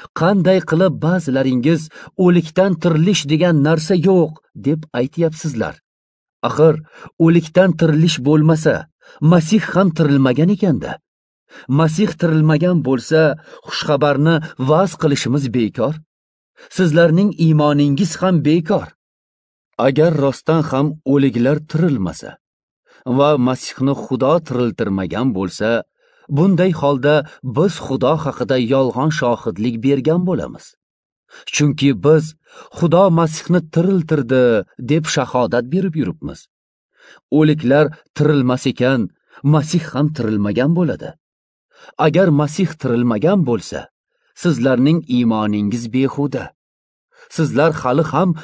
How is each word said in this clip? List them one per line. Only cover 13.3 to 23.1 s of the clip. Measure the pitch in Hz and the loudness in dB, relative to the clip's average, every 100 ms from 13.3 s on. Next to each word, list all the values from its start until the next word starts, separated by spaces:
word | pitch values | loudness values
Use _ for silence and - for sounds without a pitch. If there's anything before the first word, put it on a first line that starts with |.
| 147 - - | 0 -12 -20
xushxabarni | - - - 143 147 139 156 160 156 - | -12 -8 -2 0 0 2 2 0 -4 -6
va'z | 131 156 196 - | 0 2 0 -2
qilishimiz | 156 139 113 139 135 | -2 -2 -2 -2 -2
bekor. | 123 107 104 117 156 _ _ _ _ _ _ - | -2 -2 -2 -4 -6 _ _ _ _ _ _ -12
Sizlarning | - 180 170 170 165 202 | -2 0 4 4 4 0
iymoningiz | 160 165 151 147 147 143 139 185 - | 2 2 4 2 2 2 0 -2 -2
ham | 185 170 143 | 0 0 2
bekor. | 170 160 190 87 _ _ _ _ _ _ _ _ - | 0 0 -2 -4 _ _ _ _ _ _ _ _ -2
Agar | 127 143 160 | 0 4 2
rostdan | 156 139 127 - 160 | 2 -2 -2 -2 0
ham | 156 131 151 156 | 0 -2 -2 -4
o'liklar | - 139 139 117 123 156 | -2 0 2 0 0 0
tirilmasa | 151 156 175 127 90 - - - _ _ _ _ _ _ | -4 -2 0 0 -4 -8 -16 -20 _ _ _ _ _ _
va | 123 | -4